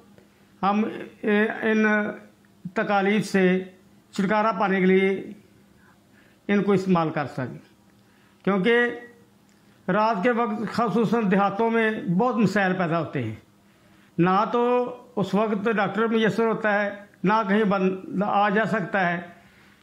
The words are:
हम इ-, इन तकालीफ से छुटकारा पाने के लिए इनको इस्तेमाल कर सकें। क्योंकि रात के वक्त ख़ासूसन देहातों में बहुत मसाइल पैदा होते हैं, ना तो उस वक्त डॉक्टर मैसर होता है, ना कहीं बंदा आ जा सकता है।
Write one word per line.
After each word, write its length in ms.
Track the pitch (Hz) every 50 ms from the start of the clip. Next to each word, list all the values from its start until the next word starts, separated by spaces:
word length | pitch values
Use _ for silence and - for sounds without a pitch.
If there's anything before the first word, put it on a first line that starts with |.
| - - - - - _ _ _ _ _ _ _
हम 240 | - 196 202 208 214
इ-, 680 | - - - - - - - - 214 208 208 214 226 - - -
इन 480 | 220 220 214 220 214 214 208 208 208 - - - - _ _ _ _ _ _ - 180 -
तकालीफ 480 | 226 208 170 208 202 190 196 214 214 -
से 200 | - - 196 185 180 185 185 185 - - - _ _ _ _ _ _ -
छुटकारा 380 | - 190 190 220 214 214 226 214
पाने 260 | 185 214 190 190 196
के 60 | 185
लिए 500 | 185 190 190 190 190 196 185 - - - - - _ _ - - _ _ _ _ _ _ _ _ _ _ _ _ _ _ _ _ -
इनको 240 | 202 202 185 196 202
इस्तेमाल 360 | 185 190 185 185 170 160 156
कर 140 | - 156 143 127
सकें। 300 | - - 127 - 147 151 - - _ _ _ _ _ _ _ _ _ _ _ _ _ _ -
क्योंकि 300 | 185 202 196 180 233 233 240 240 240 - - - - - - - _ _ _ _ _ _ _ _ _ _ _ _ -
रात 360 | 185 208 214 220 233 190 185
के 80 | 247 240
वक्त 320 | 220 240 220 214 214 220 -
ख़ासूसन 600 | - - 240 220 165 233 226 175 214 233 220 185
देहातों 400 | 202 190 202 196 196 208 226 226
में 480 | 226 226 226 220 220 214 - - 170 185
बहुत 200 | 240 254 226 226
मसाइल 360 | 220 180 - 214 196 185 185
पैदा 220 | 185 180 160 160 170
होते 220 | 151 - - 147
हैं, 200 | 120 107 107 - - _ _ _ _ _ _ _ _ _ _ _ _ _ _ -
ना 280 | 170 185 185 196 220 185
तो 140 | 233 240 240 240 247 247 247 247 - - - - - 214
उस 160 | 190 - -
वक्त 320 | 196 220 214 220 190 185 233
डॉक्टर 380 | 226 202 202 180 190 208 226 226
मैसर 360 | 226 220 220 208 - 220 226
होता 260 | 226 214 220 220 214
है, 360 | 202 208 208 202 208 - - - _ _ -
ना 200 | 180 214 220 220
कहीं 200 | 190 196 214 220
बंदा 600 | 190 202 196 190 190 185 185 - - - 185 202 208
आ 220 | - 202 202 208
जा 140 | 190 220 220 185
सकता 320 | 208 220 175 160 - 196
है। 340 | 185 170 175 175 - - - - - - _ - - - _ _